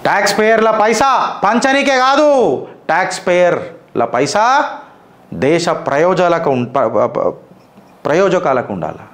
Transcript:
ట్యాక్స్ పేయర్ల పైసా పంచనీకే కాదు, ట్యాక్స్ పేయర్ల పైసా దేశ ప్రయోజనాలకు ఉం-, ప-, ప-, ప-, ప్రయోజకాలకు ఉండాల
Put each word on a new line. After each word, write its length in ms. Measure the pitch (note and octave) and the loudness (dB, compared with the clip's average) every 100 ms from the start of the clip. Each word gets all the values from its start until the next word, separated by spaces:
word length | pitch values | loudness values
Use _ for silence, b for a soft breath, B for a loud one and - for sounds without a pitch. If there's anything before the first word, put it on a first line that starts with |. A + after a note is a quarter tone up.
ట్యాక్స్ 300 | C#3+ F#3 G3+ - | 0 0 0 0
పేయర్ల 320 | G#3+ A3 A3 G#3+ | 2 2 2 2
పైసా 280 | G#3+ A3+ C4+ A#3+ - - | 0 2 2 0 -2 -2
పంచనీకే 520 | G3 A#3 C4+ C4+ C#4 C4 | 0 0 0 0 0 2
కాదు, 240 | B3+ C#4+ D4+ C#4 G3 B2+ B B - | 2 4 4 4 2 -2 B B -4
ట్యాక్స్ 300 | D#3+ - - - | -2 -2 -4 0
పేయర్ల 760 | F3+ F3 C#3+ - - - A2+ A#2 | 2 2 0 -6 -16 -10 -4 -2
పైసా 320 | - C#3+ G3+ A3+ C#4 D4 - - - - - - E2 C3 | 0 0 0 2 2 -2 -8 -18 -20 -20 -20 -16 -4 0
దేశ 180 | E3 E3+ D3+ - | 0 0 -4 -2
ప్రయోజనాలకు 640 | C#3+ F3 F3+ F3+ E3+ D#3+ | 0 2 2 2 0 0
ఉం-, 160 | C3 A#2+ C#3 | -2 -2 -2
ప-, 120 | A2+ | 0
ప-, 160 | A2+ A#2+ - | 0 -2 -2
ప-, 180 | F2+ - - - - - - - - | -4 -6 -20 -20 -20 -20 -20 -10 -2
ప్రయోజకాలకు 640 | D#3+ G3 F3 D#3 B2+ A2 G2 | 0 2 0 0 -2 -4 -8
ఉండాల 220 | D#2 - - | -8 -10 -20